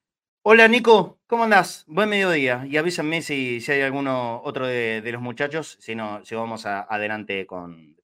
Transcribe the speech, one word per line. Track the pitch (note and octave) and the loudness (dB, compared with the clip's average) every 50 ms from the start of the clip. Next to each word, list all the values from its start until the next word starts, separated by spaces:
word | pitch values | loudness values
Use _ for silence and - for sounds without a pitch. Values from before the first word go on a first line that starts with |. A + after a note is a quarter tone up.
| _ _ _ _ _ _ _ _ | _ _ _ _ _ _ _ _
Hola, | _ G#3 A3 A3+ A3+ A3+ | _ 6 8 8 8 8
Nico, | A#3 B3 A#3 A3+ A3 G3+ E3+ - - _ _ | 6 4 6 8 8 6 6 0 -8 _ _
¿cómo | _ A#3 A#3 A3+ | _ -2 -2 2
andás? | A3 G#3 F#3 E3+ - - - _ | 4 4 4 4 2 -6 -16 _
Buen | D#3 D#3 F#3 G#3+ G#3+ | -6 -2 -2 0 0
mediodía. | G#3 G3+ G3 F#3 E3+ D3 C3+ B2+ B2 B2 C3+ | 2 0 2 2 2 2 2 0 0 -2 -4
Y | C#3 D3 D3+ | -2 -2 0
avísenme | D#3+ F3 F3 F3 D3+ D3+ D#3+ E3 | 0 0 -2 -2 -4 -2 -4 -4
si, | - - C#3+ C3+ C3 B2 A#2+ A#2 | -4 -4 -4 -4 -4 -4 -6 -6
si | A#2+ D3 | -2 -2
hay | C#3+ C#3 | 0 0
alguno | C#3 C3+ C3+ C#3 C#3 C3+ C3 B2+ B2 A#2 A#2 A#2+ | 0 0 -2 -4 -2 -2 -2 -2 -2 -4 -6 -6
otro | - D3 B2+ C3+ C3 | -8 -8 -6 -4 -4
de, | B2+ B2 A#2+ A#2 A2+ A2 A2 | -4 -2 -2 -2 -4 -4 -4
de | G#2+ A#2+ | -6 -8
los | A#2 A#2 | -8 -8
muchachos, | A#2+ B2 A2+ - C#3+ C#3+ D3+ D#3+ C#3+ - - _ | -8 -10 -6 -6 -6 -4 -4 -8 -8 -10 -16 _
si | - - A2+ | -12 -10 -8
no, | A2+ A2 G#2 G#2 G#2 - | -8 -8 -8 -10 -12 -12
si | - A2+ | -10 -8
vamos | A2+ A2+ A2+ A2+ G#2+ A2+ | -8 -6 -6 -8 -8 -6
a, | G#2 G2+ G2 | -6 -6 -6
adelante | G2 - G#2+ G#2 G#2 G#2 G#2+ G#2+ G#2 - G2 G2 F#2 | -6 -6 -6 -4 -4 -4 -6 -8 -8 -6 -6 -6 -6
con, | - F#2 F2+ F2 F2 E2+ E2 D#2 D2+ D2+ _ | -8 -12 -14 -14 -14 -18 -20 -20 -20 _ _